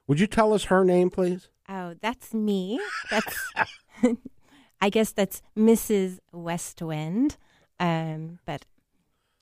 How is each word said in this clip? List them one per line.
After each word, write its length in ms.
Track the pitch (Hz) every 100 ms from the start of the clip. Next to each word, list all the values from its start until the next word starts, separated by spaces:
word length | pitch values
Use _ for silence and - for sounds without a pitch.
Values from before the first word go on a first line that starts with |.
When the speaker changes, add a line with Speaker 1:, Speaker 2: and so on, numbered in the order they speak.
| -
Speaker 1:
Would 140 | 147
you 60 | 214
tell 260 | - 214
us 120 | 208
her 200 | - 190
name, 240 | 185 180 180
please? 400 | - 180 185 - _ -
Speaker 2:
Oh, 280 | 190 180 170
that's 320 | 214 254 -
me. 440 | 220 214 196 185 262 415 - -
That's, 400 | 214 - - - - - - _ -
<laughs> 800 | 247 233 - - _ _ _ -
I 80 | 202
guess 200 | 220 220
that's 280 | - 196 - - -
Missus 640 | 220 226 - 208 190 185 _
Westwind. 1080 | 175 170 170 - - 160 156 156 196 285 - _ _ _ -
Um, 600 | 175 165 160 156 160 175
but 220 | - 143 - _ _ _ _ _ _ _